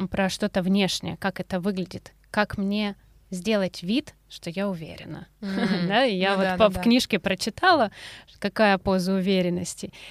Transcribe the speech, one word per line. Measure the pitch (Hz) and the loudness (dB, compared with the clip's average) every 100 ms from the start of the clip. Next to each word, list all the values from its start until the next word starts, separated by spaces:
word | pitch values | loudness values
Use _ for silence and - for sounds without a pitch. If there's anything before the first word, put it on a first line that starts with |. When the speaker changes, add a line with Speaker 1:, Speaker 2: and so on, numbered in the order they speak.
| 185 | -6
Speaker 1:
про | - 190 | -2 -2
что-то | - 208 196 | -2 -2 0
внешнее, | 185 196 185 - - 170 | 2 2 2 -2 -6 -4
как | 196 185 | -4 -4
это | 180 185 | -6 -4
выглядит, | 185 190 170 - - _ - | -4 -4 -6 -10 -16 _ -6
как | - 202 - | -2 -2 0
мне | 196 208 208 196 _ _ - | -2 0 -2 -6 _ _ -12
сделать | 180 185 214 185 - | -6 0 0 0 -4
вид, | 175 247 - - _ | -2 -2 -4 -16 _
что | - 175 | -14 -10
я | 170 202 | -4 -4
уверена. | 175 160 - - - - | -6 -10 -14 -14 -14 -14
<laughs> | - | -12
Speaker 2:
Мгм. | 202 196 196 196 175 | -6 -2 0 0 2
Speaker 1:
Да, | 208 262 | 2 2
и | 185 | 2
я | 190 | 0
Speaker 2:
Ну | 196 | 2
Speaker 1:
вот | |
Speaker 2:
да, | 190 185 | 0 4
Speaker 1:
по-, | 214 | 4
Speaker 2:
ну | |
Speaker 1:
в | 185 | 4
Speaker 2:
да. | |
Speaker 1:
книжке | 233 247 - 196 | 4 4 2 -2
прочитала, | 202 190 - - 370 320 208 - - - - - | -2 -4 -4 0 4 6 4 -2 -18 -18 -20 -6
какая | 202 - 208 190 | -4 4 4 4
поза | 202 185 180 | 2 0 2
уверенности, | 190 185 190 180 175 175 - 185 - - | 0 2 2 2 0 -4 -10 -12 -14 -20